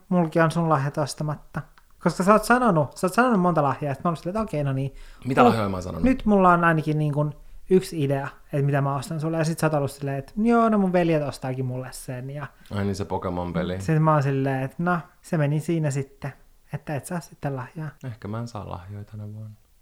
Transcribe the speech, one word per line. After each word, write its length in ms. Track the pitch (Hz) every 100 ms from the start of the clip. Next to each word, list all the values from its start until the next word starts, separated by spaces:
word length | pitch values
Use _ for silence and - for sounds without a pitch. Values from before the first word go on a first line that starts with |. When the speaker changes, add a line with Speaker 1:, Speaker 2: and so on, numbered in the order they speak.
| -
Speaker 1:
mulki 320 | 180 160 165
on 100 | 165
sun 180 | 170 165
lahjat 300 | 147 143 156
ostamatta. 640 | 139 - 151 - - - - _ _ -
Koska 200 | 180 -
sä 100 | 185
oot 120 | 214
sanonut, 520 | 214 247 247 160 135 -
sä 100 | 185
oot 80 |
sanonut 260 | 202 254 214
monta 220 | 180 156
lahjaa, 280 | 143 123 147
ja 40 |
sit 100 | 131
mä 40 | 180
oon 60 | 160
silleen, 140 | 170 208
että 60 |
okei, 220 | 208 151
no 80 | 143
niin. 220 | 135 135 - - - 120
Speaker 2:
Mitä 140 | 131
Speaker 1:
Mut 60 | 240
Speaker 2:
lahjoja 180 | 113 104
mä 80 | 95
oon 60 |
sanonut? 220 | 90 85
Speaker 1:
nyt 200 | 254 262 208
mulla 260 | 202 185
on 120 | 175
ainakin 340 | 170 160 151 151
niin 140 | 151
kun 220 | 143 151 - - - -
yksi 340 | 185 185 165
idea, 240 | 139 139 139 - -
että 140 | 147 139
mitä 140 | 139
mä 160 | 139 139
ostan 240 | - 160
sulle. 180 | 156 165
Ja 60 |
sit 140 | 156 165
sä 80 | 156
oot 80 |
ollut 160 | 156 139
silleen, 280 | - 139 139
että 140 | - -
joo, 260 | 226 233 226
no 100 | 214
mun 140 | 185
veljet 300 | 180 165 160
ostaakin 420 | 139 - 131 131
mulle 240 | 131 127 127
sen. 400 | - - 127 131
Ja 160 | 147 143 - -
Speaker 2:
Ai 100 | 101
niin, 100 | 101 95
se 80 |
Pokemon-peli. 760 | 98 92 95 90 87 85 87 92
Speaker 1:
sit 180 | 95 156
mä 100 | 156
oon 100 | 151
silleen, 400 | 139 135 135 135
että 140 | 135 -
no, 200 | 175 170 - _
se 140 | - 170
meni 220 | 143 156
siinä 300 | 151 165 151
sitten. 420 | 139 135 - 139 - _ _ _
Että 240 | 143 - 143
et 100 | -
saa 140 | 175
sitten 360 | - - 143 135
lahjaa. 320 | 123 165 156 -
Speaker 2:
Ehkä 240 | 131 110 98
mä 100 | 110
en 100 | 120
saa 220 | 104 90
lahjoja 340 | 90 92 104
tänä 280 | 104 107 104
vuonna. 180 | 107 110 107 _ _